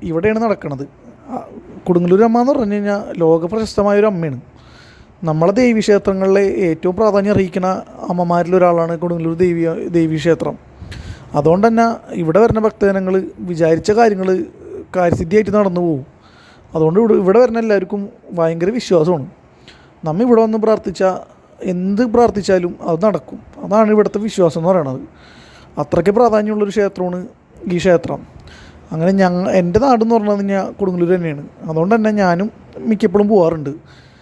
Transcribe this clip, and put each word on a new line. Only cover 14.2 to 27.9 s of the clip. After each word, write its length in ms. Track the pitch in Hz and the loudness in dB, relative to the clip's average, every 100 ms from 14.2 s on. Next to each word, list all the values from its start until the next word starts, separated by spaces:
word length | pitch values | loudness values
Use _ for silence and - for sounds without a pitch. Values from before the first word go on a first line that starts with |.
| 185 185 - - - - - 185 | 0 -2 -4 -12 -18 -16 -8 -2
കാര്യസിദ്ധിയായിട്ട് 560 | 175 - 170 208 202 | 0 0 0 0 2
നടന്നു 260 | 208 196 175 | 0 0 0
പോകും. 220 | 175 143 139 - _ - - - - | -2 -2 -6 -20 _ -20 -20 -20 -8
അതുകൊണ്ട് 260 | 165 160 180 | -2 2 2
ഇവിടെ, 140 | 226 | 4
ഇവിടെ 240 | 214 185 208 | 4 4 4
വരുന്ന 160 | 247 226 | 4 0
എല്ലാവർക്കും 360 | 226 202 185 208 202 - - 175 | 0 0 -2 -6 -8 -14 -10 -2
ഭയങ്കര 320 | 165 165 175 | -2 0 -2
വിശ്വാസമാണ്. 560 | 240 - 175 156 165 135 - _ _ - - - _ | -2 0 2 2 -2 -4 -16 _ _ -20 -20 -20 _
നമ്മ 160 | 160 160 | -6 -2
ഇവിടെ 180 | 247 226 | 2 4
വന്ന് 160 | 226 220 | 2 0
പ്രാർത്ഥിച്ചാൽ 560 | 214 214 214 175 190 180 - - _ - | 0 0 -2 -2 -2 -2 -10 -20 _ -10
എന്ത് 420 | 190 180 185 202 247 | -6 -4 -2 -2 0
പ്രാർത്ഥിച്ചാലും 600 | 240 233 202 180 190 175 - - | 2 2 0 0 0 0 -6 -4
അത് 100 | 165 | -2
നടക്കും. 360 | 214 170 - - - - | 0 -2 -8 -20 -20 -12
അതാണ് 280 | 180 208 214 | -2 2 2
ഇവിടുത്തെ 260 | 214 202 208 214 | 2 2 -2 -4
വിശ്വാസം 340 | - 170 170 | 0 0 2
എന്ന് 100 | 165 | 0
പറയണത്. 300 | 190 139 131 - - - - - - - - | 0 -2 -6 -12 -20 -20 -20 -20 -20 -14 -10
അത്രയ്ക്ക് 300 | 147 170 170 202 | -2 0 2 2
പ്രാധാന്യമുള്ളൊരു 540 | 240 214 214 214 202 | 2 2 0 -2 -2
ക്ഷേത്രമാണ് 440 | 202 196 196 180 180 180 - _ - - | -2 -2 -2 -6 -6 -10 -18 _ -12 -4
ഈ 60 | 175 | 0
ക്ഷേത്രം. 380 | 185 | 2